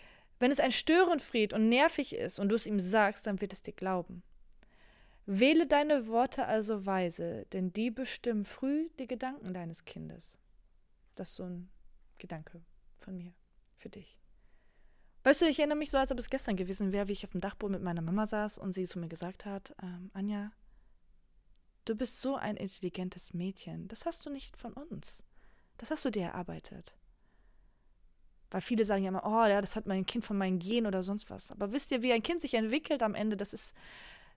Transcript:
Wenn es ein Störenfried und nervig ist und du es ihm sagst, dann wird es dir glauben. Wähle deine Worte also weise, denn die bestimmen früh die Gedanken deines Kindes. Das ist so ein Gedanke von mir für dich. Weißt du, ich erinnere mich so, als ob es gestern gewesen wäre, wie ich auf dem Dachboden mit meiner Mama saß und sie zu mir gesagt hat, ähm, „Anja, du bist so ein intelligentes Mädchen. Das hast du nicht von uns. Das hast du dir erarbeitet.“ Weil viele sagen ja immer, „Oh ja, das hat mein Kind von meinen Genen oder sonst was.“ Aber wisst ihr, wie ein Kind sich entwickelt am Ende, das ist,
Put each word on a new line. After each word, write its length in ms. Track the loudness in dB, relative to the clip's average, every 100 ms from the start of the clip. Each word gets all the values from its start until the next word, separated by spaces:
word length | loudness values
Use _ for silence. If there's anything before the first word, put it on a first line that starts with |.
| -20 -20 _ 2
Wenn 120 | 4
es 80 | 4
ein 120 | 4
Störenfried 840 | 4 6 8 8 4 2 2 2
und 140 | 4 6
nervig 480 | 8 6 4 -2 -2
ist 240 | -4 0
und 100 | 2
du 60 | 2
es 120 | 2
ihm 120 | 0
sagst, 480 | 2 4 4 2 -4
dann 140 | -4
wird 120 | -4
es 80 | -8
dir 120 | -12
glauben. 500 | -6 -2 -2 -4 -10 -16 -20 -20 -20 -20 -20 -20 -20 -20 -16 -2
Wähle 420 | 6 8 8 6
deine 400 | 6 6 2 2
Worte 380 | 2 2 0 0
also 400 | 0 0 -2 0
weise, 600 | 0 0 -2 -4 -6 -6
denn 220 | -2 -2
die 180 | 0 -2
bestimmen 540 | -2 -6 -4 -2 -2 -2
früh 440 | -4 0 0 -2 -6
die 80 | -6
Gedanken 460 | -6 -6 -8 -8
deines 300 | -8 -8 -10
Kindes. 560 | -12 -14 -14 -14 -16 -18 _ _ -20 _ _ _ _ -12
Das 140 | -12
ist 60 | -8
so 80 |
ein 260 | -8 -8 -12 -18 -20 -20 -20 -18
Gedanke 420 | -12 -12 -12 -18 -20 -20 -20 -20
von 200 | -14 -12
mir 160 | -12 -16 _ _ -20 _
für 140 | -18
dich. 280 | -16 -20 -20 -20 -20 -20 -20 -20 _ -20 -20 -20 0 6
Weißt 140 | 8
du, 40 | 8
ich 140 | 6
erinnere 180 | 2 2
mich 140 | 0
so, 60 | 2
als 120 | 2
ob 60 | 0
es 100 | -2
gestern 260 | -2 0 0
gewesen 380 | 0 -2 0
wäre, 160 | 0 0
wie 20 |
ich 140 | -2 -4
auf 80 |
dem 80 | -6
Dachboden 320 | -6 -4 -4
mit 100 | -2
meiner 180 | -2 -2
Mama 240 | 0 0 0
saß 320 | 0 -2 -4
und 120 | -6
sie 140 | -4 -4
zu 120 | -6
mir 120 | -8
gesagt 360 | -8 -10 -10 -10
hat, 300 | -10 -12 -12
ähm, 260 | -10 -10 -12
„Anja, 400 | -6 -4 -4 -6 -12 -20 -20 -20 -20 _ -20 _ _ _ -20 _ _
du 120 | -4 -2
bist 260 | -2 -4
so 160 | -4 -2
ein 180 | -4 -6
intelligentes 800 | -8 -6 -8 -4 -6 -8 -10
Mädchen. 560 | -6 -6 -6 -10 -10 -10
Das 160 | -6 -6
hast 200 | -6 -8
du 40 |
nicht 260 | -10 -12 -14
von 160 | -14
uns. 540 | -12 -12 -12 -12 -16 -18 -20 -20 -20 _ -14
Das 160 | -6
hast 140 | -2 0
du 60 |
dir 160 | -2 -2
erarbeitet.“ 680 | -4 -8 -10 -12 -16 -18 -20 _ _ _ _ -20 -20 -20 _ _ _ -20 _ -20 -20 -8
Weil 100 | -6
viele 240 | 0 2 4
sagen 180 | 4
ja 60 | 2
immer, 160 | 0 2
„Oh 200 | 6 6
ja, 140 | 6
das 160 | 2 -2
hat 100 | -2
mein 200 | -2 0
Kind 180 | -2
von 140 | -2 0
meinen 220 | 2 2
Genen 280 | 2 0 2
oder 160 | 0
sonst 260 | -2 -4 -6
was.“ 220 | -14 -12
Aber 220 | -6 -2
wisst 180 | -2 -2
ihr, 100 | 0
wie 100 | 4
ein 100 | 4
Kind 160 | 2 -2
sich 140 | 0
entwickelt 500 | 0 2 0 0 0
am 100 | 0
Ende, 220 | 0 -2 -2
das 160 | -4
ist, 240 | -6 -8 -10 -20 -20 -20 -20 -20